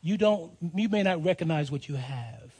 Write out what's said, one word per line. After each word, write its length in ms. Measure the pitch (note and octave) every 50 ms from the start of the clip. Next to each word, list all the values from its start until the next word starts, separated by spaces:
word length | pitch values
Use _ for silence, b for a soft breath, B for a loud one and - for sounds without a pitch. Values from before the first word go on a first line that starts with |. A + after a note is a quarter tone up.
You 180 | - D#3+ G#3 G3
don't, 340 | G#3+ G#3+ G#3+ G3+ E3 E3+ - - E3+ E3+ D#3+
you 160 | F#3+ G#3+ A3+
may 120 | G3 G#3 G3
not 220 | F#3+ F#3 E3+ D#3
recognize 480 | F3+ F3+ F3 F3 D#3+ E3 D3+ D3 C3+ C#3+
what 160 | C#3 - -
you 60 | D3
have. 580 | C3+ B2+ B2+ C3+ B2+ A#2+ A2+ A#2 A2+ A#2 B2 -